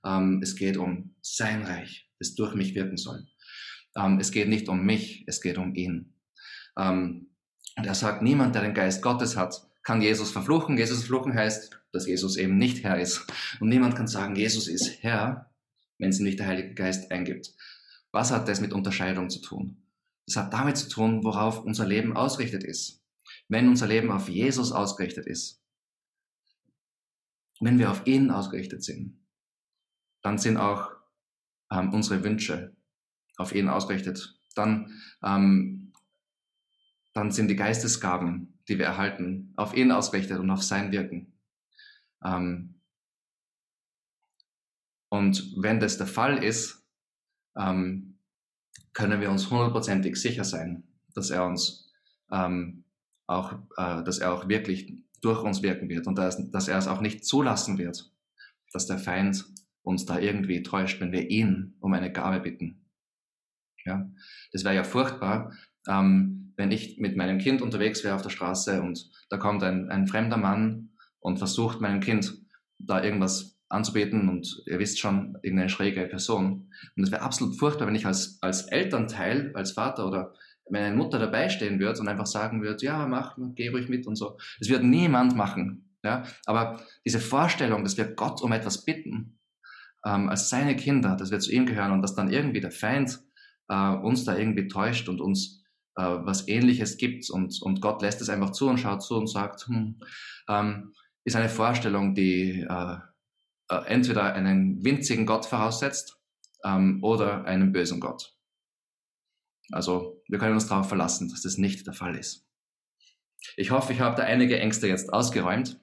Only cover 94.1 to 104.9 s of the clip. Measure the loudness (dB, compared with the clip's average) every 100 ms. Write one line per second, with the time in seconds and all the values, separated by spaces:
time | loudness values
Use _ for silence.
94.1 | 2 2 0 2 0 -2 0 0 0 -2
95.1 | -2 0 0 -2 -10 _ _ _ -4 -2
96.1 | 0 -2 -2 0 4 6 6 0 -2 -4
97.1 | -4 -6 -2 -2 -4 -2 0 0 0 -2
98.1 | -2 -2 0 -2 0 2 2 0 -4 -2
99.1 | -2 0 -2 -4 -8 -4 -2 -2 -6 -16
100.1 | -18 -18 -16 -2 0 0 -4 -10 _ _
101.1 | _ -2 0 0 2 2 2 0 2 2
102.1 | 4 4 4 0 -2 -4 -4 -4 -8 -14
103.1 | _ _ _ _ _ -4 -4 2 2 4
104.1 | 4 2 2 4 4 4 2 2